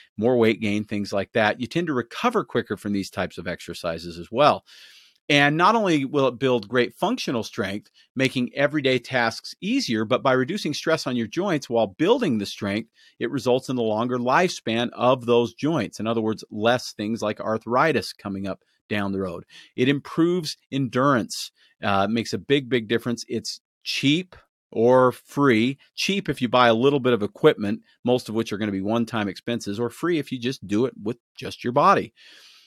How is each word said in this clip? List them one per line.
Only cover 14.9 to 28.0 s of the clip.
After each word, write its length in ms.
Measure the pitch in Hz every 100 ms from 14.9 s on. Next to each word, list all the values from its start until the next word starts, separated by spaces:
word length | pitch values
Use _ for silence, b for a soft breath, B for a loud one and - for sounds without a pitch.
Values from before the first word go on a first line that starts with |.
of 340 | - 120 131 117
those 280 | 120 117
joints. 480 | - 143 160 95 -
In 60 | 107
other 120 | 113
words, 240 | 110 101 -
less 400 | 107 110 123 -
things 300 | - 104 113
like 180 | 107 107
arthritis 720 | 107 110 110 123 160 123 -
coming 340 | - 104 98 98
up 180 | - _ _ -
down 240 | 104 98
the 80 | 95
road. 240 | 95 85 - B B -
It 100 | 127
improves 720 | 143 - - 170 180 151 - _
endurance, 840 | 135 127 123 139 127 98 - - b b b
uh, 260 | 104 98 101
makes 240 | 117 107
a 40 | 107
big, 300 | - 143 123
big 220 | 123 107
difference. 340 | 117 123 117 -
It's 320 | 113 - - _ _ -
cheap 500 | - 135 156 185 - _ _ _
or 440 | 113 117 127 127
free. 640 | 117 - 139 143 110 123 139 b -
Cheap 320 | - 196 190
if 140 | 139
you 80 | 123
buy 180 | 123 120
a 60 |
little 260 | 113 135 143
bit 140 | 123
of 100 | 117
equipment, 600 | 101 - 156 - 104 113 b b